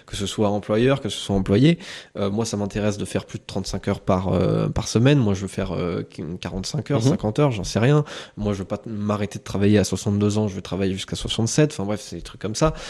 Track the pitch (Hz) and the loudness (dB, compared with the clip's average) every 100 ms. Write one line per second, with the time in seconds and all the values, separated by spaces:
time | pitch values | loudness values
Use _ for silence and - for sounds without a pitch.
0 | - - 98 - 104 104 95 107 127 139 | -12 -6 -4 0 0 0 0 2 4 2
1 | 107 - - 98 95 101 147 170 - - | -2 -6 0 0 4 6 6 4 -2 -16
2 | - - 101 104 113 104 101 107 107 101 | -12 -4 -2 -2 -2 -2 -2 0 0 0
3 | 92 - - 110 - 101 92 98 - 98 | -2 -4 -6 -10 -8 -6 -4 -4 -2 -2
4 | - 92 95 92 98 107 107 - 113 113 | 0 0 2 2 2 2 0 -2 0 4
5 | 127 147 107 98 98 - 95 92 90 95 | 6 6 4 0 -4 -6 -4 -4 -4 -4
6 | 107 - 78 90 - 92 95 151 - 139 | -6 -10 -10 -10 -8 -8 -6 -6 -2 0
7 | 120 139 107 107 147 110 - 110 120 147 | 2 2 0 2 2 0 -2 2 4 4
8 | 143 - - - 104 98 92 104 120 104 | 2 -6 -14 -4 -2 -2 -4 -6 -6 -4
9 | 104 104 101 107 - 95 101 104 92 95 | -2 0 -2 -6 -6 2 4 6 4 0
10 | 110 101 104 104 107 95 - 92 98 95 | 0 2 2 2 -2 -4 -6 -2 -2 -2
11 | - - - - 113 - 151 - 98 104 | -6 -6 -4 -2 0 2 2 0 -4 -6
12 | - 85 - - 98 107 160 - | -6 -12 -12 -8 -8 0 0 0